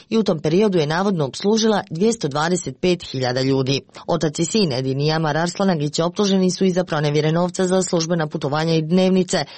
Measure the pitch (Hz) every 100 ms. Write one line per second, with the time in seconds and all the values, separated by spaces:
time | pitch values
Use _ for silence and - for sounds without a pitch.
0 | - 226 208 160 156 175 220 180 147 165
1 | 202 175 139 - 196 220 220 202 - 156
2 | 220 233 147 147 165 180 143 127 180 180
3 | - 131 127 127 131 135 131 139 - -
4 | - 165 160 147 170 226 180 123 131 135
5 | 147 160 156 151 175 - 196 165 147 151
6 | 170 175 202 190 185 180 190 180 180 156
7 | 147 151 151 165 180 180 185 185 180 175
8 | 160 175 151 160 151 147 165 160 156 185
9 | 185 185 180 175 -